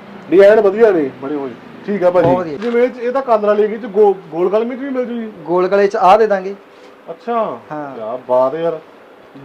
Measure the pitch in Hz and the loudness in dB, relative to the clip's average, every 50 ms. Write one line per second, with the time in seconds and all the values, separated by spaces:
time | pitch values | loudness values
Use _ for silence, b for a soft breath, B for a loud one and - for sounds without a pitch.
0 | - - - - - - 156 185 196 202 220 226 208 190 190 220 233 214 185 165 | -20 -20 -20 -20 -8 0 4 6 8 8 6 6 4 2 4 4 4 4 4 2
1 | 143 131 131 127 135 139 151 143 135 127 117 - - - - - - 190 208 190 | -2 -4 -6 -10 -10 -8 -8 -6 -8 -10 -12 -14 -20 -20 -20 -18 -8 -6 -4 0
2 | 180 180 180 180 165 170 180 180 180 165 143 165 214 240 233 233 247 254 - 254 | 0 2 2 4 2 2 2 0 -2 -6 -8 -8 -6 -4 0 0 0 0 -2 -4
3 | 233 247 247 269 262 247 226 208 208 208 208 208 214 208 214 226 233 214 180 208 | -6 -4 -4 -4 -2 0 0 0 2 2 2 2 0 -2 -2 -6 -10 -6 0 2
4 | 214 202 190 175 170 165 151 165 180 180 196 220 233 240 262 233 269 285 254 254 | 4 4 2 0 -6 -12 -6 -2 -2 0 0 0 -2 -2 -6 -8 -8 -6 -4 -4
5 | 247 220 240 233 226 214 196 180 151 156 175 180 185 185 202 202 202 196 220 220 | -4 -4 -6 -8 -10 -10 -12 -14 -8 -4 -2 0 0 2 2 2 2 2 0 2
6 | 190 180 202 220 226 208 202 190 185 196 202 196 - - B B B B B - | 4 4 6 6 4 2 0 -2 -4 -8 -12 -14 -16 -20 B B B B B -20
7 | - - 165 - - 233 233 226 214 175 131 117 110 - 151 151 147 139 131 117 | -18 -18 -18 -14 -10 -6 -4 -4 -4 -4 -6 -12 -14 -14 -12 -12 -12 -12 -12 -12
8 | 110 107 123 127 127 123 127 127 131 135 151 165 165 170 160 156 - - - - | -12 -10 -10 -12 -4 0 2 2 2 2 0 -2 -4 -4 -4 -6 -12 -18 -20 -20
9 | - - - - - - - 139 139 | -20 -20 -20 -20 -20 -20 -20 -20 -10